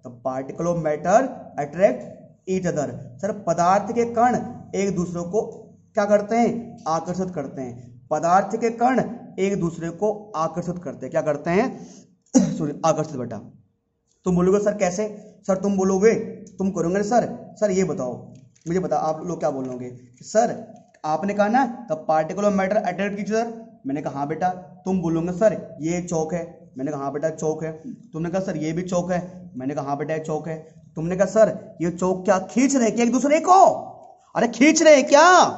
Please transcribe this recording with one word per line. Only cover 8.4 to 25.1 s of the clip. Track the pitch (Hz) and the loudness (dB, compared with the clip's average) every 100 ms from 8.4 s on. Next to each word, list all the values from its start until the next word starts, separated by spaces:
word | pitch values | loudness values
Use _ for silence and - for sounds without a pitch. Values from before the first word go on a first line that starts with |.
| 196 | 2
के | 220 226 | -2 -2
कण | 226 240 247 - - - - | 2 2 2 0 -8 -12 -4
एक | 196 196 | -2 0
दूसरे | 165 - 165 | -2 -4 -10
को | 165 208 208 - | -2 -2 -2 -8
आकर्षित | 151 160 175 180 165 | -4 -4 -4 -6 -8
करते | 139 117 | -10 -10
हैं। | 127 | -4
क्या | 160 | -2
करते | 151 143 170 | 0 -2 0
हैं? | 180 247 - - - - _ _ 262 | 2 0 -4 -16 -20 -20 _ _ 2
<coughs> | |
सॉरी, | 170 175 151 147 | 4 0 -4 0
आकर्षित | 160 151 151 | 0 0 -2
बेटा। | 135 120 107 - - _ _ _ _ _ _ | -6 -8 -10 -14 -20 _ _ _ _ _ _
तुम | 185 | 0
बोलोगे | 180 185 202 | 2 4 4
सर | 208 196 | 2 0
कैसे? | 185 180 214 - - - - | -2 0 -6 -8 -20 -12 -2
सर | |
तुम | 190 202 196 | 0 0 0
बोलोगे, | 185 190 220 214 - - - - | 2 4 4 4 -4 -12 -18 -4
तुम | 190 | -4
करोगे | 175 165 | 0 -2
ना | 196 | 0
सर, | 202 240 - - - - | 2 2 2 -8 -16 -4
सर | 208 | 0
ये | 185 | 0
बताओ, | 180 139 123 117 - - - _ 160 | 0 -2 -6 -8 -16 -20 -20 _ -4
मुझे | 180 | -4
बताओ | 151 151 | -2 -2
आप | 156 156 | -2 -4
लोग | 160 165 | -6 -4
क्या | 160 | -4
बोलोगे? | 135 131 123 123 120 - _ | -4 -8 -10 -12 -16 -20 _
सर | - 214 - 117 - - _ _ | -2 0 0 -4 -12 -20 _ _
आपने | 156 156 202 | -4 -2 -2
कहा | 202 208 | 0 2
ना | 247 254 - - | 2 0 -4 -8
the | 156 - | -6 0
particle | 160 156 185 | 0 0 0
of | 208 196 | 0 2
matter | 190 208 | 0 0
attract | 180 180 202 | -2 -4 -4
each | 202 190 | -4 -2
other, | 220 226 - - - 135 | -2 -2 -8 -18 -14 -8
मैंने | 143 | -6
कहा | 143 139 | -6 -6
हाँ | 143 | -6
बेटा। | 160 - - - - | -2 -2 -4 -14 -10
तुम | 185 190 | -2 0
बोलोगे, | 165 | 0